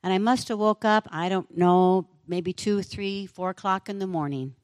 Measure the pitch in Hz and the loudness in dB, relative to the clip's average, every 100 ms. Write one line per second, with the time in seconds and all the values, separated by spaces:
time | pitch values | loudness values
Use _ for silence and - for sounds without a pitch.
0 | 185 190 214 254 - 214 214 208 220 214 | 0 0 2 0 -2 0 0 2 2 2
1 | - 160 175 190 - 170 180 180 185 185 | 0 -6 -2 -2 -4 2 6 6 6 4
2 | 170 _ - 175 175 180 214 202 190 214 | 0 _ -8 -6 -6 -6 -2 -2 -4 -8
3 | 202 196 196 - 185 190 202 190 196 202 | -8 -8 -12 -8 -8 -6 -4 -4 -6 -8
4 | 190 170 143 139 131 131 | -6 -4 -4 -6 -8 -12